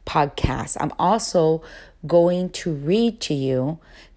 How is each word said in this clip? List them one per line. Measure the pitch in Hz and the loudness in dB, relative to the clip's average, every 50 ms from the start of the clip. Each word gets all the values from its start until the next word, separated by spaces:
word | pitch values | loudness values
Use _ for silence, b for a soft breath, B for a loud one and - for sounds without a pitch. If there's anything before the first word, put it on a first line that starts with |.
| - | -12
podcast, | - - 156 147 143 - - - - 127 127 - - - - | -2 0 0 0 0 0 -2 -2 -2 -2 -4 -4 -6 -4 -4
I'm | 151 156 - - | -4 -4 -2 0
also | 165 175 202 - - - - 180 160 160 160 160 B B B B B B B B - | 2 2 2 2 0 0 2 2 4 4 2 0 B B B B B B B B -6
going | 147 165 170 170 175 180 180 180 175 | 2 4 4 4 4 2 0 -2 -4
to | - - - 175 156 | -6 -6 -6 -4 -4
read | 139 143 151 190 220 233 233 226 - | -4 0 0 2 2 2 0 0 -4
to | - - 151 | -6 -4 -4
you | 139 135 131 131 127 127 143 165 165 B B B B B B B | -2 0 0 0 0 0 -2 -4 -8 B B B B B B B